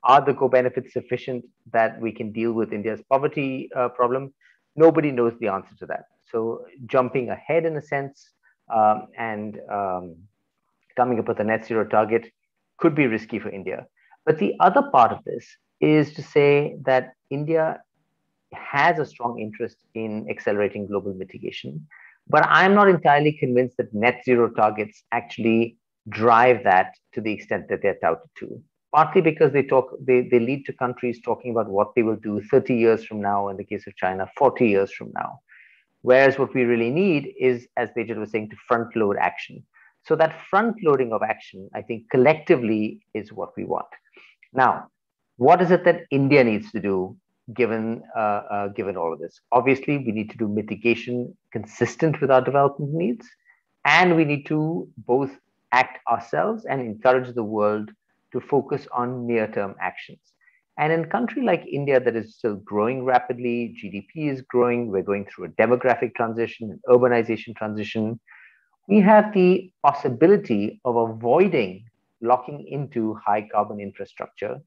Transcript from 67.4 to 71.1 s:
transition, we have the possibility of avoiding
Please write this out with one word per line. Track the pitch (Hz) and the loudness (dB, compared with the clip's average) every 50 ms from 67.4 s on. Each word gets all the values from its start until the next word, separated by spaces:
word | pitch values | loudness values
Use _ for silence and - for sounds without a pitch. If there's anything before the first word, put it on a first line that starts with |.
| - - 110 | -6 -14 -12
transition, | - 110 107 104 107 104 107 - 113 107 107 117 113 _ _ - - - - _ _ _ _ _ _ _ | -10 -8 -8 -6 -8 -8 -6 -4 -4 -4 -4 -6 -8 _ _ -20 -20 -20 -20 _ _ _ _ _ _ _
we | - 196 214 | 2 4 6
have | 190 196 220 214 214 214 - | 6 8 8 6 6 4 2
the | 190 180 180 185 - - - _ _ - | 4 4 4 4 2 0 -8 _ _ 0
possibility | 143 139 - - 143 123 117 151 175 202 196 - - 117 101 101 107 - - _ | 0 0 2 -4 -4 0 4 6 6 6 4 4 0 -2 0 0 -4 -6 -6 _
of | 127 120 | -2 0
avoiding | 117 117 113 | 0 0 0